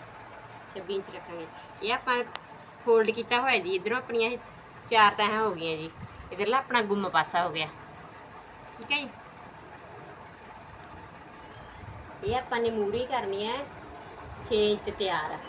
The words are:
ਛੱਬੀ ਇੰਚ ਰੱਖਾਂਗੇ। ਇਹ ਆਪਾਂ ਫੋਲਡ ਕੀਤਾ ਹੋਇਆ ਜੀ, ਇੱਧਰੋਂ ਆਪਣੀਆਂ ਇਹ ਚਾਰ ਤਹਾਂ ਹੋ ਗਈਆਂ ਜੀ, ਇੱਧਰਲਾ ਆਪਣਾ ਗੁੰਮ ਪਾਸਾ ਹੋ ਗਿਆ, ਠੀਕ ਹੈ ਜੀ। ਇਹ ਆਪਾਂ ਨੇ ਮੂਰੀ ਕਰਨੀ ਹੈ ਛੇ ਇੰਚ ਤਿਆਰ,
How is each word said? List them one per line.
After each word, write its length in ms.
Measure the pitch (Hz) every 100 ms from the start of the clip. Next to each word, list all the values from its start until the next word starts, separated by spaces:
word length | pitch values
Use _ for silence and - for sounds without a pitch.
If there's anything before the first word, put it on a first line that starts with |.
| - - - - - - -
ਛੱਬੀ 220 | 190 175 196
ਇੰਚ 140 | 196 180
ਰੱਖਾਂਗੇ। 320 | 175 170 160 - - -
ਇਹ 120 | 208
ਆਪਾਂ 220 | 254 254 247 240 - - - - - 240
ਫੋਲਡ 260 | 226 214
ਕੀਤਾ 280 | 226 220 247
ਹੋਇਆ 160 | 269 226
ਜੀ, 180 | 180 190
ਇੱਧਰੋਂ 220 | 202 247
ਆਪਣੀਆਂ 320 | - 233 226
ਇਹ 80 | 240 - - - - -
ਚਾਰ 240 | 226 208 208
ਤਹਾਂ 260 | 208 220
ਹੋ 120 | 220
ਗਈਆਂ 240 | 165 165 160
ਜੀ, 120 | 160 - - - -
ਇੱਧਰਲਾ 260 | 175 202 262
ਆਪਣਾ 240 | - 247
ਗੁੰਮ 260 | 208 202 190
ਪਾਸਾ 340 | 160 156 175
ਹੋ 60 | 175
ਗਿਆ, 160 | 156 156 - - - - - - - - - - -
ਠੀਕ 140 | 220
ਹੈ 80 | 294
ਜੀ। 100 | 254 - - - - - - - - - - - - - - - - - - - - - - - - - - - - - - -
ਇਹ 120 | 202 247
ਆਪਾਂ 240 | 254 233
ਨੇ 100 | 233
ਮੂਰੀ 340 | 220 202 226 254
ਕਰਨੀ 420 | 254 202 196 214
ਹੈ 100 | 262 277 - - - - - - - -
ਛੇ 160 | 214 208
ਇੰਚ 180 | 202 208
ਤਿਆਰ, 480 | - 190 165 156 156